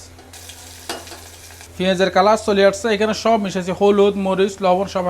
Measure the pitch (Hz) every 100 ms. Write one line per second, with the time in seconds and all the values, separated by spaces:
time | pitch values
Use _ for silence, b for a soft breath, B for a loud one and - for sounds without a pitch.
0 | - - - - - - - - - -
1 | - - - - - - - - 185 180
2 | 185 185 196 220 214 202 196 196 233 202
3 | 220 214 220 226 196 185 180 175 202 202
4 | 202 202 190 185 202 202 190 180 196 190